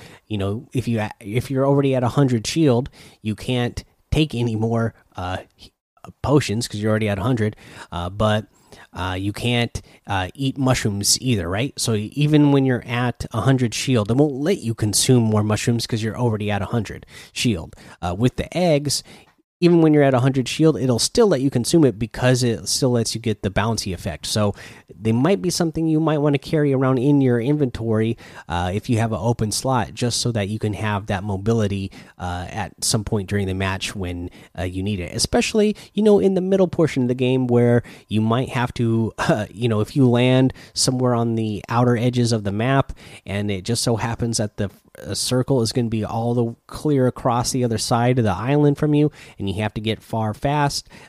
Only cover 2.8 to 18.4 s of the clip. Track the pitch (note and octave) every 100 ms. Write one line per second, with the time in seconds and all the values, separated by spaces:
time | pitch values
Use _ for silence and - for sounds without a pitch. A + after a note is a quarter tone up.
2.8 | C#3+ - - - G#2+ G#2 - B2+ A#2+ A#2+
3.8 | - _ - D3 D#3 A#2+ A#2+ G#2+ A2+ A#2
4.8 | A2+ - _ - F2+ F#2 - _ - _
5.8 | _ _ - - A#2+ C#3+ - G#2+ - G#2
6.8 | G#2+ G#2+ G#2+ G2 A2 B2 G#2+ - - -
7.8 | - E2+ F2 G2+ G#2+ G#2+ G#2 _ _ -
8.8 | - F#2 F2+ F#2 G2+ G#2+ A#2+ A#2+ A#2+ -
9.8 | - - - G2 F#2 - C#3 C#3+ C3 B2
10.8 | A2+ G2+ G2+ - B2+ A2 E2 G2 C#3 -
11.8 | - G#2+ G#2+ C3+ D3 D3+ D3 C#3 C3+ B2
12.8 | - A#2+ B2 - - A#2 B2+ C3 A#2+ -
13.8 | - B2 G#2 A#2+ D3+ C3 D3+ G3+ A#2 A2+
14.8 | G#2+ G2 - B2+ A2 G#2+ G#2+ G#2+ - A#2
15.8 | - A2+ A2 - B2 G#2+ G#2 G2+ G2 A#2+
16.8 | G2 - - - - - B2+ F#2+ - -
17.8 | - - F2 F2+ B2+ -